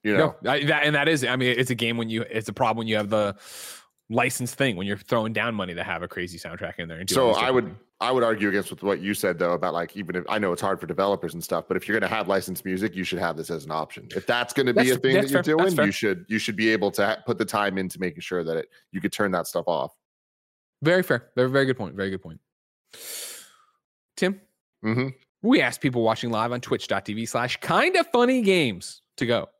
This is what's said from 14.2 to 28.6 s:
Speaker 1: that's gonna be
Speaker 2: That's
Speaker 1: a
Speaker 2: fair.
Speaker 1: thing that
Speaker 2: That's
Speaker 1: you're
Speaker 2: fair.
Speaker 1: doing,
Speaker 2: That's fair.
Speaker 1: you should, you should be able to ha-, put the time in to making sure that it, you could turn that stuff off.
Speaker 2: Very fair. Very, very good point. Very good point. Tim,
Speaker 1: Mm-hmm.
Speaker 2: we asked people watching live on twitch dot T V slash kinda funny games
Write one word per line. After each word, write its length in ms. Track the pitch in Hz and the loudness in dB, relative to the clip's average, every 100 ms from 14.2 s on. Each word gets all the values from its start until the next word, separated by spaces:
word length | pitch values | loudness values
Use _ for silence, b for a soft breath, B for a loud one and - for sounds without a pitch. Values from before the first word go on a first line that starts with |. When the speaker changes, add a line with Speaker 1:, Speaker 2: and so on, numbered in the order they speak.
| - | -2
Speaker 1:
that's 260 | 120 120 | -2 0
gonna 200 | - 123 | 0 2
be 100 | 120 | 4
Speaker 2:
That's 80 | 247 | 4
Speaker 1:
a 20 | |
Speaker 2:
fair. 80 | 123 | 2
Speaker 1:
thing 120 | 135 | 4
that 60 | 131 | 4
Speaker 2:
That's 100 | 135 | 4
Speaker 1:
you're 120 | 160 | 2
Speaker 2:
fair. 120 | 151 | 4
Speaker 1:
doing, 80 | 156 | 4
Speaker 2:
That's 100 | 190 | 4
fair. 100 | 160 101 | 4 2
Speaker 1:
you 40 | |
should, 340 | - 107 92 90 | 2 0 -2 -2
you 80 | 107 | -2
should 180 | - | -2
be 140 | 104 110 | 2 2
able 220 | 110 101 | 4 2
to 140 | 101 | 2
ha-, 120 | 101 - | 0 0
put 140 | - 107 | -4 -2
the 60 | |
time 340 | 104 107 101 95 | 0 2 0 0
in 100 | 92 | -6
to 100 | 87 | -4
making 220 | 92 80 | -6 -6
sure 220 | - 90 | -4 -4
that 120 | 82 | -2
it, 140 | 80 - b b | -4 -4 b b
you 100 | 95 | -4
could 100 | 92 | -4
turn 200 | - 104 | 0 0
that 160 | 90 80 | 0 -2
stuff 180 | - - | -4 0
off. 280 | 80 67 _ _ _ _ _ _ _ _ _ | -2 -2 _ _ _ _ _ _ _ _ _
Speaker 2:
Very 180 | 147 185 | 2 4
fair. 300 | 175 123 - | 4 -2 0
Very, 140 | - 127 | 0 2
very 160 | 139 | 4
good 120 | 135 123 | 2 0
point. 180 | 92 | -4
Very 160 | 90 98 | -4 -4
good 100 | 95 | -4
point. 180 | 80 80 _ _ _ _ _ B B B B B B B B B _ _ _ | -10 -20 _ _ _ _ _ B B B B B B B B B _ _ _
Tim, 240 | - 185 196 _ _ _ _ | -2 -2 -2 _ _ _ _
Speaker 1:
Mm-hmm. 220 | 113 117 135 131 _ _ | -2 0 -2 -8 _ _
Speaker 2:
we 180 | 208 240 | 2 4
asked 220 | 127 - | 4 0
people 220 | 139 123 | -2 2
watching 260 | 113 110 120 | 2 0 -2
live 220 | 110 117 | 0 0
on 100 | 123 | -2
twitch 260 | - 127 - | -2 -4 0
dot 160 | 98 | -4
T 120 | - | -2
V 100 | 107 | -6
slash 320 | 113 120 127 - | -4 -2 -2 -4
kinda 460 | - 175 320 359 | 0 2 4 2
funny 400 | 320 240 240 262 | 2 4 4 4
games 580 | 202 185 | 4 4